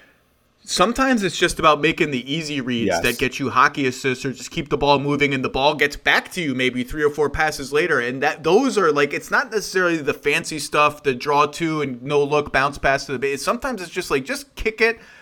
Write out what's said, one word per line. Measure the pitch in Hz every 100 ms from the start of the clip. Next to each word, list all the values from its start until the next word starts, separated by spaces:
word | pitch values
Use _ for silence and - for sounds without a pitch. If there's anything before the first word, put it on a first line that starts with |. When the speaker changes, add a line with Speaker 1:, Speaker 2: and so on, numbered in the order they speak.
| _ _ _ _ _ _
Speaker 1:
sometimes | - - 185 240 269 247
it's | 190 -
just | 175 -
about | 160 147
making | 156 156 156
the | 131 127
easy | 151 151 143
reads | 123 120 101
Speaker 2:
Yes. | 87
Speaker 1:
that | 123 120
get | 127 -
you | 131
hockey | 107 143 147 135
assists | 131 135 127 139
or |
just | 120 -
keep | - 143
the | 143
ball | 139 139
moving | 143 143 143 139
and | 131
the |
ball | 139 139 151
gets | 143 -
back | - 180 -
to | 185
you | 156 127
maybe | 127 123
three | 123 156
or | 147
four | 147 143
passes | 160 156 147 131
later. | 143 170 143
And | 120 131
that, | 143 160
those | 156 196 269 202
are, | 170
like, | 143 143
it's | 165 -
not | 208 277
necessarily | 214 - 190 180 165
the | 143 147
fancy | 143 156 - 156
stuff, | - 151 147 143
the | 139
draw | 123 143 143 147
two | - 165 156
and | 143 120
no | 131 147
look | 143 147 147
bounce | 135 139 143
pass | 151 135 -
to |
the | 127
base. | 139 139
Sometimes | 180 240 277 226
it's | 180
just | 185 170
like, | 240 254
just | 277 - -
kick | 220 220
it. | 226 226 - -